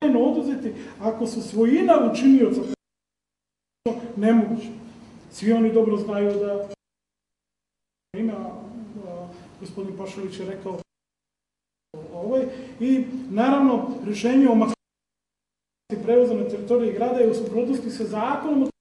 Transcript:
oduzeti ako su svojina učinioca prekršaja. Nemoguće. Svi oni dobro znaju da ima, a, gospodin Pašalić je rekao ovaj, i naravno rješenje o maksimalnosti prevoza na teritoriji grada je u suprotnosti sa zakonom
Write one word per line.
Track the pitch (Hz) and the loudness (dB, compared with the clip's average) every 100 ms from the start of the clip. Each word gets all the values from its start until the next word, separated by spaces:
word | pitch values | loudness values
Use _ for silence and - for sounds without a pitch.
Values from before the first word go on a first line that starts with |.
| 294 233 | 2 4
oduzeti | 262 311 277 - 220 - - - | 4 2 -2 -4 -6 -10 -14 -6
ako | 214 226 226 | -4 -2 -4
su | - | -6
svojina | - 208 233 320 359 311 226 | -4 2 4 4 6 4 4
učinioca | 233 269 269 233 254 | 4 6 8 6 0
prekršaja. | - - _ _ _ _ _ _ _ _ _ _ 233 - - 202 | -4 -10 _ _ _ _ _ _ _ _ _ _ -6 -6 -8 0
Nemoguće. | 220 226 208 226 - - - - - - - | 4 4 2 -2 -8 -14 -18 -20 -20 -20 -20
Svi | - 208 | -4 2
oni | 226 220 | 4 4
dobro | 226 208 202 | 4 2 0
znaju | - 202 202 202 | -2 -2 0 0
da | 202 202 202 - _ _ _ _ _ _ _ _ _ _ _ _ _ 190 | -2 -6 -8 -14 _ _ _ _ _ _ _ _ _ _ _ _ _ -4
ima, | 226 208 - - 196 233 214 208 180 | -4 -4 -10 -14 -16 -16 -16 -16 -14
a, | 175 175 - - - | -14 -16 -18 -20 -18
gospodin | 185 202 196 180 | -14 -10 -10 -10
Pašalić | 190 202 190 - | -12 -10 -10 -10
je | 185 | -10
rekao | 190 190 175 - _ _ _ _ _ _ _ _ _ _ 156 156 | -10 -10 -12 -14 _ _ _ _ _ _ _ _ _ _ -18 -14
ovaj, | 170 208 262 - - - - | -10 -4 -2 -2 -8 -14 -4
i | 254 262 - - - | 0 0 0 -8 -6
naravno | 202 262 285 269 233 - - | 0 2 4 4 2 -2 -8
rješenje | 202 208 233 269 262 | -6 -2 2 6 6
o | |
maksimalnosti | 226 220 - _ _ _ _ _ _ _ _ _ _ - 208 | 6 4 -2 _ _ _ _ _ _ _ _ _ _ -10 -4
prevoza | 226 247 233 | 2 4 4
na | 208 - | 2 -4
teritoriji | 202 - 240 220 | -6 0 0 0
grada | - 247 254 | -2 0 2
je | 226 | 2
u | |
suprotnosti | - - 214 247 269 - | 2 -2 -2 -2 -2 -4
sa | - | -6
zakonom | 196 214 247 285 311 269 262 - | -6 -4 -2 -2 0 0 0 -2